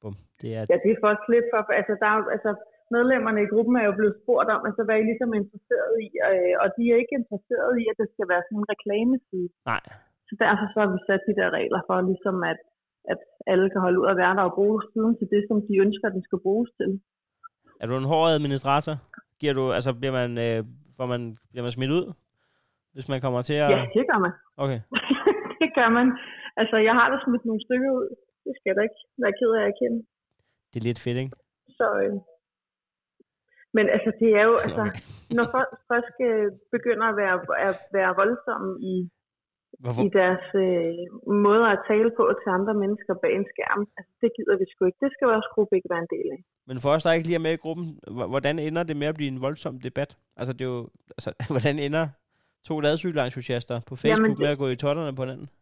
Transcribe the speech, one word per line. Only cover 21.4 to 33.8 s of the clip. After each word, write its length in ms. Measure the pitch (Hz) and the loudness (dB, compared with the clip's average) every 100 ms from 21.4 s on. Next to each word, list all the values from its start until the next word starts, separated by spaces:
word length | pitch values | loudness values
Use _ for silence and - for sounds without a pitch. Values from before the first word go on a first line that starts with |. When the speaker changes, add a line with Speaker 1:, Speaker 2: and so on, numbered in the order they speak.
| _ | _
Speaker 1:
bliver 140 | 127 123 | -8 -8
man 80 | 120 | -4
smidt 140 | 131 160 | 0 0
ud, 60 | 185 170 _ _ _ _ _ _ _ - | -2 -10 _ _ _ _ _ _ _ -16
hvis 120 | 131 | -6
man 80 | 135 131 | -4 -2
kommer 160 | 123 120 | -2 -2
til 80 | 147 147 | 0 2
at 40 | 139 | 2
Speaker 2:
Ja, 60 | 123 214 | 2 -2
det 60 | 269 | 0
gør 80 | - 175 | 0 0
man. 80 | - _ - | -4 _ -6
Speaker 1:
Okay. 160 | 139 120 - 254 - 269 | -4 -4 -6 -8 -4 0
Speaker 2:
<laughs> 400 | - 427 359 - | 0 0 -4 -4
Det 80 | 320 - | -2 2
gør 100 | 240 233 | 4 6
man. 100 | 254 247 - - - - | 4 0 -8 -16 -14 -2
Altså, 160 | 220 220 220 | 0 4 4
jeg 60 | 240 | 4
har 80 | 233 | 4
da 40 | 269 269 | 2 0
smidt 200 | 240 233 | -2 -2
nogle 160 | 220 - | -4 -2
stykker 240 | 254 269 254 | 0 0 0
ud. 80 | - - _ _ - | -2 -8 _ _ -12
Det 80 | 262 | -6
skal 140 | - | -2
jeg 60 | 190 | 0
da 40 | |
ikke 200 | 220 - - - | 0 -4 -20 -2
være 100 | 233 202 | -2 2
ked 120 | 240 220 | 2 2
af 40 | |
at 80 | 208 | 0
erkende. 260 | 202 247 233 220 _ _ _ _ _ _ | 0 0 -2 -6 _ _ _ _ _ _
Speaker 1:
Det 60 | - | -4
er 80 | 113 | -4
lidt 100 | 117 - | -2 -4
fedt, 120 | 123 | -4
ikke? 100 | 131 - _ _ _ _ | -4 -10 _ _ _ _
Speaker 2:
Så, 100 | 226 208 | -2 2
øh, 100 | 196 202 - _ _ _ _ _ _ _ _ _ _ _ _ _ _ | 0 -2 -10 _ _ _ _ _ _ _ _ _ _ _ _ _ _
men 80 | 220 | 0